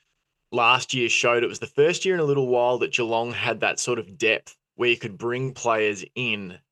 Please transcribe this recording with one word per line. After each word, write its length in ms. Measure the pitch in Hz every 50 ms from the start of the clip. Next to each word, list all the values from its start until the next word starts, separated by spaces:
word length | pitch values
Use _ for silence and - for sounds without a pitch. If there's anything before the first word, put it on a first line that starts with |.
| _ _ _ _ _ _ _ _ _ _
last 420 | 120 123 117 117 127 127 - - -
year 140 | 127 117
showed 360 | 113 - - - 120 120 120 117
it 40 |
was 120 | 90 98 -
the 80 | 113
first 360 | - - 139 151 165 175 175 -
year 120 | 190 185
in 40 | 170
a 60 | 156
little 220 | 143 143 143 131
while 320 | 123 123 120 120 123 123 113
that 140 | 110 - -
Geelong 380 | - 117 113 113 113 120 120
had 300 | 113 98 110 120 110 -
that 180 | 113 95 - -
sort 200 | - 123 123 113
of 180 | - 98 95
depth 400 | - 110 110 107 - - - - _ _ _ _
where 140 | - 120 120
you 80 | 117
could 200 | - - 110 95
bring 360 | - 113 120 120 127 131 131 123
players 500 | - - 117 113 110 107 107 101 95 - - -
in 420 | 123 123 117 107 104 98 90 92 - _ _